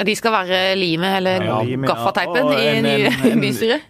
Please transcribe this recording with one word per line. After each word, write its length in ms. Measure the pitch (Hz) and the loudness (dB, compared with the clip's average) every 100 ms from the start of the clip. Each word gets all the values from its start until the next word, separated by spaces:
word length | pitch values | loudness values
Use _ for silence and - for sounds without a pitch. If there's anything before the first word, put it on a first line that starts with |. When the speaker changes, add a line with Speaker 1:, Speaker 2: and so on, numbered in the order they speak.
Speaker 1:
Ja, 40 | 196 | -2
de 40 | 208 | 0
skal 160 | 233 | 0
være 260 | 214 180 185 185 190 | 0 0 0 0 0
limet 380 | 180 160 185 190 | 0 0 0 0
eller 240 | 185 185 | 0 0
Speaker 2:
Ja, 120 | 110 107 120 | 0 -2 -2
limet, 160 | 127 | -2
ja. 80 | 135 143 | -2 -2
Speaker 1:
gaffateipen 480 | 117 202 175 240 269 | -2 -2 -2 0 0
Speaker 2:
Og 40 | - | 2
Speaker 1:
i 60 | |
Speaker 2:
en, 220 | 226 226 226 | 2 2 0
Speaker 1:
nye 240 | 214 214 | 2 0
Speaker 2:
en, 160 | 240 247 | 2 2
en 80 | 226 | 2
Speaker 1:
<laughs> 20 | |
bystyret. 380 | 208 123 226 285 - | 0 0 0 -2 0